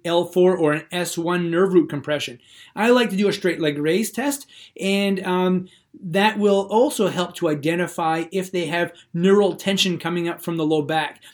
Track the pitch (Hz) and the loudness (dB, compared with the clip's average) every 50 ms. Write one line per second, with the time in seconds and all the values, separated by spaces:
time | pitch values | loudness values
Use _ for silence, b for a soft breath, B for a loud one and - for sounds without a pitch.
0 | _ 170 170 175 175 170 - 185 180 185 185 175 165 147 147 156 - - - 180 | _ 0 0 0 0 0 2 4 4 4 4 4 2 2 2 0 -4 -6 -6 -4
1 | 175 165 - 170 170 175 180 175 175 170 165 170 190 196 180 180 151 - 151 143 | -4 -4 -4 -4 -2 -2 0 0 0 0 2 2 2 4 4 4 2 2 -2 -6
2 | 120 151 151 143 - - 120 B B B B B B B B 185 208 233 247 254 | -4 -4 -4 -4 -4 -8 -12 B B B B B B B B 0 2 4 4 4
3 | 240 220 196 190 208 196 - - - 180 160 - 170 151 147 147 147 156 170 202 | 4 2 0 0 0 0 0 0 -2 -2 -2 0 -2 -2 -2 0 0 0 0 0
4 | 226 - - - 262 285 277 277 - B B B B B B - 180 196 196 196 | 0 -2 -4 -4 -2 -2 -4 -4 -10 B B B B B B -6 -4 -2 0 0
5 | 202 196 196 185 185 185 185 185 185 185 185 180 185 B B B B B - - | 0 0 -2 -2 -2 -2 -2 0 0 0 0 -2 -2 B B B B B -20 -16
6 | - 175 160 196 202 220 208 208 202 208 196 196 196 196 - 220 254 302 - - | -12 -4 0 2 2 2 2 2 2 4 4 2 2 0 2 2 2 2 2 0
7 | 208 170 135 170 175 170 - - 175 160 151 147 135 160 170 175 175 165 - - | -2 0 0 -2 -4 -4 -4 -4 -2 -2 -2 0 -2 -2 0 0 -2 -4 -4 -4
8 | 170 160 160 165 170 165 - 190 185 185 - 180 170 147 170 170 175 170 B B | -2 -2 -2 -2 -4 -4 -6 -6 -6 -4 -4 -4 -4 -2 -2 -2 -2 -2 B B
9 | B B - 170 175 190 196 202 202 185 170 - - 196 196 190 - 185 175 - | B B -4 0 4 4 4 6 4 2 0 -2 -4 -2 0 0 0 0 -2 -2
10 | - 165 175 175 170 170 170 - - - 170 165 156 156 156 156 147 135 160 160 | -4 -4 -4 -2 -4 -4 -6 -6 -6 -6 -4 -2 0 2 2 0 0 0 -2 -2
11 | 151 143 - - B B | -2 -2 -8 -12 B B